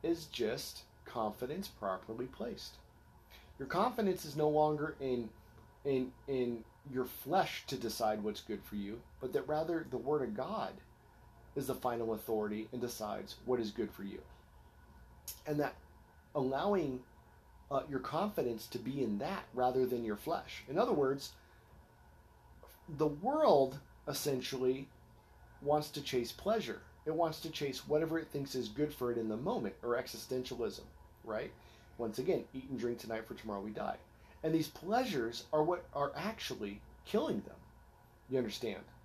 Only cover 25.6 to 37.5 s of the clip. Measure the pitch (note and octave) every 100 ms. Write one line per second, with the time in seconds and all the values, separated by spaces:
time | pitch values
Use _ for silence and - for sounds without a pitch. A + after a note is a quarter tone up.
25.6 | C#3 D3+ D3 - C3+ B2+ A#2 - G3 A3
26.6 | C3 - - - D3+ D#3+ E3 D3+ D#3+ -
27.6 | C#3+ C3 - D3 D#3+ D#3+ D3+ D3 C3+ C3
28.6 | A2 G#2 D3 - B2 A#2+ A2 G#2+ D#3 A#3+
29.6 | G#2+ - A#2+ A#2+ - A2 - B2+ B2+ A#2+
30.6 | A2 - - - - - - A2 C3+ -
31.6 | - - - - A#2 G#2 D3 D3 - C3
32.6 | C3 B2+ A#2+ A#2+ A2 A2 A2 - A2 G2+
33.6 | G#2 G#2 - - - - - - D#3+ D#3+
34.6 | D#3 - E3 A#3 B3 D3+ A2+ A#2 - D3+
35.6 | D#3 F3 - C#3+ C#3+ - F#3+ A3 - A2+
36.6 | G#2 G2+ - - - G#3+ - A2+ -